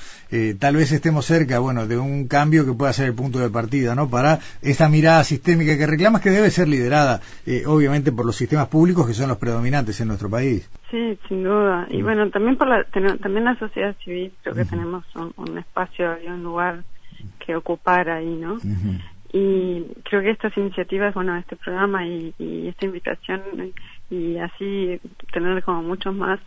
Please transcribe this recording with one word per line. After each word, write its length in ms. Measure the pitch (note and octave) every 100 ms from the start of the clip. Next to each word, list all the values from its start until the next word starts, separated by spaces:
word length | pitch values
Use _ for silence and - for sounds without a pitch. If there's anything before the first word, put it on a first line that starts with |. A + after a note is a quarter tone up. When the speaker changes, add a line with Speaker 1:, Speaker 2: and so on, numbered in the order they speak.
| - - -
Speaker 1:
eh, 240 | A#2 A2 G2+
tal 180 | C#3 D3
vez 160 | D3
estemos 320 | D3+ E3 D3+
cerca, 360 | B2+ E3 C#3 B2
bueno, 260 | C3 B2 G#2+
de 100 | A#2+
un 320 | C#3 C#3+ C3
cambio 380 | C#3+ D3+ D#3 C3+
que 80 |
pueda 180 | A#2 C#3+
ser 140 | B2 C3+
el 80 |
punto 240 | A#2 C3+ B2+
de 100 | A#2+
partida, 460 | A2+ A2+ C#3 A#2+
¿no? 160 | B2 D3
Para 280 | B2 C#3 D#3 - -
esta 300 | C#3+ C3 D#3
mirada 340 | D3+ D#3+ E3
sistémica 540 | C#3+ C3+ - E3+ D#3 D3+
que 80 | D3+
reclamas, 340 | D3+ G3 A3
que 80 | G3+
debe 220 | F#3+ G#3+
ser 180 | D#3+ D#3+
liderada, 540 | C#3 B2 D3 C#3 A2 - - -
eh, 160 | B2 C3+
obviamente 460 | D3+ C#3+ D3 C#3+
por 140 | A#2 A#2
los 100 | A2
sistemas 320 | A#2+ D3+ C3+
públicos 380 | D#3 F3 F3+ A#2+
que 80 |
son 140 | G#2+ C3+
los 80 | B2
predominantes 600 | A#2+ A#2 A#2 C#3+ A2+ G2+
en 60 | A2+
nuestro 200 | G2+ G2+
país. 400 | A2+ C3+ G#2+ - - -
Speaker 2:
Sí, 280 | A#3 A#3 G3+ -
sin 160 | F#3+
duda. 440 | F#3 G#3 G3+ F3 F3+
Y 120 | F#3+
Speaker 1:
Mm. 20 |
Speaker 2:
bueno, 260 | G#3 G#3+ G#3
también 280 | G3 A3 C4
por 100 | C4+
la, 160 | A3+
ten-, 340 | - G3 G3 F#3+
también 280 | G3 G3+ A#3
la 120 | B3
sociedad 380 | G#3+ - G3 G3+
civil, 260 | - F3+ F#3 -
creo 120 | -
que 60 | -
Speaker 1:
Ujú. 100 | -
Speaker 2:
tenemos 340 | E3+ E3+ F3+ E3+ -
un, 160 | E3 -
un 180 | E3+ E3+
espacio 640 | F3 - F3+ - F3 E3
y 60 | E3+
un 140 | F3
lugar 400 | E3+ E3+ F3+ E3+ F3+ - - - G#2 -
que 180 | - E3
ocupar 540 | - E3+ - F3+ E3+
ahí, 160 | E3 E3 E3
¿no? 200 | E3 -
Speaker 1:
Ujú. 420 | G2 G2 G2+ F#2 - - -
Speaker 2:
Y 500 | F#3+ G3 F#3+ F#3 F3 E3+ -
creo 180 | - G3+
que 80 | G3
estas 260 | A3 G#3+ G#3
iniciativas, 560 | G3+ F#3 F3+ F#3+ G#3
bueno, 240 | G3 F#3 F3
este 200 | F3 F3
programa 500 | - F3+ G3+ G3 E3+
y, 260 | F3 E3 -
y 300 | E3 E3 E3+
esta 180 | F3+ G3
invitación, 560 | F3 - - - F#3+ G3 - F#3 - - - -
y 300 | F3+ E3+ E3+
así 600 | F3 - G3 G3 F#3 F3 - - -
tener 300 | F3+ F3 F#3
como 180 | F#3 E3+
muchos 320 | E3 F#3+ G3
más 240 | G3 F#3 F#3+